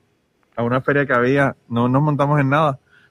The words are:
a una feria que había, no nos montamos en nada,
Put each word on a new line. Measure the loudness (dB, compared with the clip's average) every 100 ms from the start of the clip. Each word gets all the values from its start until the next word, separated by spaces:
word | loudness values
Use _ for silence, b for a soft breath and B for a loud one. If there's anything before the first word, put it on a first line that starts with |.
| _ _ _ _ _ -6
a |
una | -4 -2
feria | -2 -2 0
que |
había, | 0 0 0 0 -4 -6
no | -2 0
nos | 2
montamos | 0 0 0 0
en | 2
nada, | 2 0 -4 b b b